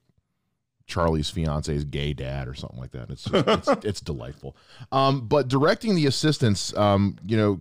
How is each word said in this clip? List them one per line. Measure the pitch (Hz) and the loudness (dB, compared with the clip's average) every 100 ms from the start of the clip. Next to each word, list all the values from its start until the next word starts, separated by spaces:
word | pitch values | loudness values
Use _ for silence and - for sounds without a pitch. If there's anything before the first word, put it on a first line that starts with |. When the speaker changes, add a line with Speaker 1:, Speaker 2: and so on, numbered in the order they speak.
| _ _ _ _ _ _ _ _ - | _ _ _ _ _ _ _ _ -8
Speaker 1:
Charlie's | - 82 80 76 | 0 2 2 0
fiance's | 87 80 76 76 73 | -2 -2 -2 -2 -4
gay | 73 71 71 | -4 -4 -4
dad | 71 65 67 64 | -6 -6 -8 -8
or | |
something | - - 62 | -10 -12 -12
like | 62 | -14
that. | 65 58 | -14 -12
It's | 67 - | -12 -2
just, | - - | 0 2
it's, | 226 - | 0 2
Speaker 2:
<laughs> | 233 214 | 0 -2
Speaker 1:
it's | 196 | -6
delightful. | - 71 65 - 69 - _ - 123 | -8 -10 -10 -14 -16 -18 _ -20 -4
Um, | 135 135 135 110 | 0 2 0 2
but | 147 131 | 0 2
directing | 135 156 233 220 180 | 4 4 2 0 2
The | 143 | 2
Assistants, | - 156 139 120 98 - - | 2 0 2 2 2 -2 2
um, | 104 98 101 - 87 | 4 4 2 -2 -2
you | 110 | 2
know, | 107 95 | 2 2